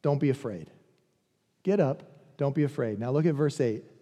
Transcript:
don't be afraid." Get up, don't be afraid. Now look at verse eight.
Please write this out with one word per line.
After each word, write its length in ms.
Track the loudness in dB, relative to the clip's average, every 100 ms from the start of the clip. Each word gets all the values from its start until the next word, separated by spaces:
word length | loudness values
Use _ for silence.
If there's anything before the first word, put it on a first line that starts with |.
don't 160 | 0 0
be 120 | 0
afraid." 400 | 0 -6 -10 -14 -20 _ _ _ _ _ _ _ _
Get 180 | 0 2
up, 220 | 2 0 -10 -20 -20 -4
don't 160 | -2
be 100 | 2
afraid. 340 | 0 0 -4 -2
Now 120 | -2
look 160 | 2 2
at 80 |
verse 260 | 2 0 2
eight. 240 | 0 0 -8 -20